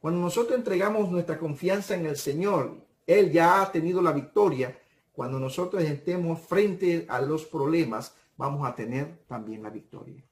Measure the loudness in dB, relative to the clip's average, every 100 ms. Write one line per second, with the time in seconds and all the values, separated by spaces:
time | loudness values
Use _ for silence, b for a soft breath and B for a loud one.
0 | -2 0 0 0 0 0 0 0 0 0
1 | 0 0 -2 -4 -4 -4 -2 -2 -2 -4
2 | -2 -4 -4 -2 0 0 -2 -8 _ _
3 | 2 4 6 6 6 6 4 0 0 2
4 | 2 2 0 2 4 2 -4 -6 b b
5 | b -10 -6 -4 -6 -4 -4 0 0 -2
6 | -4 -2 -2 -4 -2 2 2 2 0 0
7 | -2 -2 0 -2 -4 -2 0 2 2 -2
8 | -8 b b _ -6 -4 -4 -4 -6 -4
9 | -6 -10 _ -12 -10 -12 -12 -14 -18 -20
10 | -18 -20 _